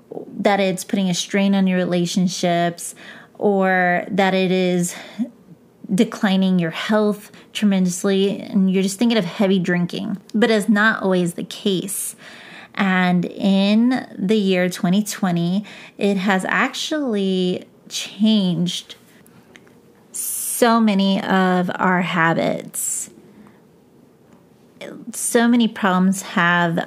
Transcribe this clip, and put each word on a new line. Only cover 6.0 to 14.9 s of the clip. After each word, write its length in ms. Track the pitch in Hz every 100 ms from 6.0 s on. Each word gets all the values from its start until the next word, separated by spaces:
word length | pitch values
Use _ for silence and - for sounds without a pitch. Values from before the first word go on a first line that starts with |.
| 233 - 202 190 190 185
your 120 | 165
health 600 | - - 214 214 208 - - -
tremendously, 880 | - 208 190 180 175 202 196 196 -
and 320 | - 196 190
you're 100 | 190
just 160 | 190 196
thinking 200 | 233 233
of 60 |
heavy 340 | 170 - 196 196
drinking, 580 | 170 175 175 - - - -
but 160 | 214 220
it's 180 | 220 214
not 340 | 202 220 -
always 320 | 190 185 170
the 100 | -
case. 720 | - - 208 185 202 - - - - - - - -
And 520 | - 196 185 180 180 170
in 800 | - 196 196 196 214 247 262 - -
the 200 | 190 220
year 320 | 190 180 180
twenty 320 | - 175